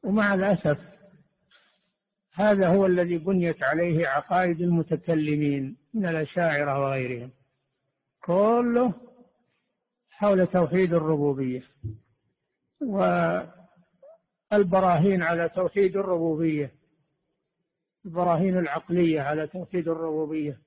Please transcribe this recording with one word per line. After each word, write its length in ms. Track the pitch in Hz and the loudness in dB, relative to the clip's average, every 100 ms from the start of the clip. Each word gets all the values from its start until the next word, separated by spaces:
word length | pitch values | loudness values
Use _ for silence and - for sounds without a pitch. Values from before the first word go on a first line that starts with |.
ومع 300 | 220 208 202 | 0 0 2
الأسف 440 | 196 196 180 151 147 - - - _ _ _ _ _ _ _ _ _ _ _ _ | 2 0 0 0 -2 -6 -20 -20 _ _ _ _ _ _ _ _ _ _ _ _
هذا 340 | - 208 202 185 | 0 2 4 4
هو 180 | 190 190 | 4 4
الذي 320 | 180 175 175 | 2 0 -2
بنيت 460 | 160 190 170 156 | -2 0 0 -2
عليه 440 | 135 156 175 160 160 | -2 0 0 0 0
عقائد 540 | 139 - 180 180 165 | -2 -2 0 0 0
المتكلمين 1160 | 175 170 156 156 - 160 151 147 147 139 135 - _ | 0 0 0 -6 -2 -2 0 0 0 -2 -6 -12 _
من 120 | 220 185 | -6 -4
الأشاعرة 720 | 165 151 - 170 143 147 139 | -4 -4 -2 0 0 -2 -2
وغيرهم، 520 | 139 135 127 123 127 - _ _ _ _ _ _ _ _ | -2 -2 -4 -6 -10 -18 _ _ _ _ _ _ _ _
كله 680 | - 175 208 233 240 240 247 175 - _ _ _ _ _ _ _ _ _ _ | -2 0 2 2 2 0 0 -2 -14 _ _ _ _ _ _ _ _ _ _
حول 380 | _ 208 190 180 | _ 2 4 4
توحيد 460 | 180 165 175 185 | 2 2 2 2
الربوبية، 720 | 170 156 156 143 135 131 127 - _ 110 - _ _ _ _ _ _ _ _ 277 196 185 175 165 180 - - - _ _ _ - - _ _ _ | 2 0 0 0 -2 -4 -6 -10 _ -14 -14 _ _ _ _ _ _ _ _ -6 0 0 2 0 -2 -6 -18 -20 _ _ _ -20 -20 _ _ _
والبراهين 720 | 208 190 190 185 170 190 190 | 0 2 2 4 4 2 2
على 260 | 165 170 165 | 0 -2 -2
توحيد 480 | - 180 202 196 185 | -2 -2 2 0 0
الربوبية، 720 | 190 175 165 156 165 151 139 _ _ _ _ _ _ _ _ _ _ _ _ _ 202 | -2 -2 0 0 -2 -2 -6 _ _ _ _ _ _ _ _ _ _ _ _ _ -10
البراهين 520 | 165 175 165 190 180 | -2 0 2 2 0
العقلية 640 | 160 151 - 175 170 156 | -2 -6 -4 0 2 2
على 260 | 139 151 151 | -2 -4 -4
توحيد 400 | 180 175 180 165 | -8 -8 -6 -4
الربوبية 720 | 160 165 156 156 156 147 135 | -4 -4 -4 -4 -4 -6 -8